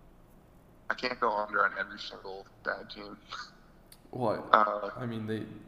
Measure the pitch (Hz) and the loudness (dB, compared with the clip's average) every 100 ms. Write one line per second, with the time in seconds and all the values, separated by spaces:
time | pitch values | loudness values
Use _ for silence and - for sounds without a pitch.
0 | - - - - - - - - - 123 | -20 -20 -20 -20 -20 -20 -20 -10 -6 -2
1 | 127 123 117 104 107 104 98 98 98 104 | -2 0 0 2 0 2 2 2 -6 -8
2 | - 107 101 95 98 - - 98 - 104 | -12 -12 -12 -12 -14 -8 -6 -4 -8 -12
3 | 101 98 - - - - - - - - | -12 -14 -14 -14 -14 -18 -20 -20 -20 -20
4 | - 123 117 87 - 110 104 104 101 123 | -12 -2 0 0 6 8 8 2 -4 -6
5 | 120 113 110 110 107 107 | -6 -4 -2 -4 -4 -10